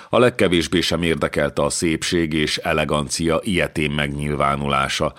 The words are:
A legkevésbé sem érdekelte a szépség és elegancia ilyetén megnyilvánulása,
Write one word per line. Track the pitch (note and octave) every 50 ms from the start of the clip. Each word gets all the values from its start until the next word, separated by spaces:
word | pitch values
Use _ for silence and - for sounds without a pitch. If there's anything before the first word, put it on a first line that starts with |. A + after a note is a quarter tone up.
| - -
A | - A#2
legkevésbé | B2 A#2+ - - G#2 F2+ F2 E2+ D#2 D2 F#2 F2
sem | D#2+ - F2 D#2+
érdekelte | F2 E2 D#2+ D2 D#2 D#2 - D#2+ D2 C#2+ - - D2
a | D2
szépség | - - - E2+ D#2+ D2+ - - - F2 E2 D#2 D#2
és | D#2 D2+ D2+ - -
elegancia | - F2 D#2+ D#2 D#2 C#2 D2+ D2+ D2 C2 - - E2 E2 D#2+ D#2+ -
ilyetén | - F#2 E2+ D2 C#2+ - E2 D2+ D2
megnyilvánulása, | C#2+ D2 D2 C#2+ C#2+ C#2+ C#2+ D2 D2 C#2 C#2+ C#2 C#2+ C#2 C#2+ C#2 C#2 C2+ C2+ C2+ - - E2 D2 -